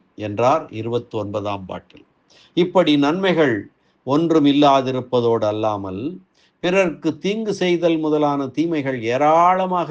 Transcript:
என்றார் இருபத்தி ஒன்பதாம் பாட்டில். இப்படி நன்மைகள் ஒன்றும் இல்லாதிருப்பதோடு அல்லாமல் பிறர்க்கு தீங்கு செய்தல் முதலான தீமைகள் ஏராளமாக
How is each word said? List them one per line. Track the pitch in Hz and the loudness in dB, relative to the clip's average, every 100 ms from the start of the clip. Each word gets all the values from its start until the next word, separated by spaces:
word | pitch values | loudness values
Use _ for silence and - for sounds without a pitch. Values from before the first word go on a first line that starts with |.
| _ | _
என்றார் | - 104 104 120 156 - | -12 -8 0 2 2 -2
இருபத்தி | 110 113 120 120 113 | -10 -6 -6 -6 -8
ஒன்பதாம் | 101 104 101 101 92 | -6 -6 -6 -8 -8
பாட்டில். | 90 - - _ _ _ _ _ - | -14 -16 -20 _ _ _ _ _ -2
இப்படி | 180 185 160 147 | 0 2 2 2
நன்மைகள் | 143 175 190 165 147 107 - _ _ _ - | 2 0 0 2 2 0 -6 _ _ _ -4
ஒன்றும் | 147 165 160 143 | 0 2 2 4
இல்லாதிருப்பதோடு | 139 143 135 127 131 127 123 117 113 104 | 4 4 4 2 -4 -2 0 2 2 0
அல்லாமல் | 107 110 104 98 95 135 185 _ _ _ _ | -2 -2 -4 -6 -8 -8 -10 _ _ _ _
பிறர்க்கு | 170 185 185 143 160 147 | -2 0 0 -2 -6 -4
தீங்கு | 185 214 214 | -4 -4 -4
செய்தல் | 185 180 170 165 160 | -2 0 2 2 0
முதலான | 156 151 147 143 135 | 0 0 0 -2 -4
தீமைகள் | - 170 160 135 131 | -2 -2 -2 -4 -4
ஏராளமாக | 110 127 147 165 175 185 185 180 156 | -2 0 4 4 4 2 0 -2 -2